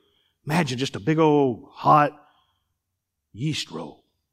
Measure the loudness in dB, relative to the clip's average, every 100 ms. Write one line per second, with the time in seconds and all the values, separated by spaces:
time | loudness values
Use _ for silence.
0 | _ _ _ _ -4 -2 -2 -4 -6 -6
1 | -2 2 4 4 2 -2 -10 -4 4 4
2 | 4 -2 _ _ _ _ _ _ _ _
3 | _ _ _ -8 -6 -6 -8 -12 -14 -18
4 | _ _ _